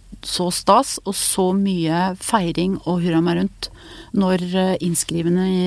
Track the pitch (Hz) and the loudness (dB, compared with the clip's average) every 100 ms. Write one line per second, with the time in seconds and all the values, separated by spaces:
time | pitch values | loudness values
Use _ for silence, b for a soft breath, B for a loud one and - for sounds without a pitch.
0 | - - - - 180 - - 208 269 - | -20 -16 -8 -4 -2 0 4 4 4 -4
1 | - 196 - - 185 196 196 180 160 165 | -6 -4 -2 2 2 2 0 0 0 2
2 | 190 185 - 226 170 165 180 190 - 175 | 0 -2 -2 0 0 -2 -2 -2 -2 0
3 | 175 165 170 170 196 - - B B B | 2 2 2 0 -2 -6 -14 B B B
4 | B - 190 185 180 185 190 185 - 165 | B 0 2 0 0 0 0 0 -2 -2
5 | - 165 165 180 190 185 | -2 -2 0 2 2 0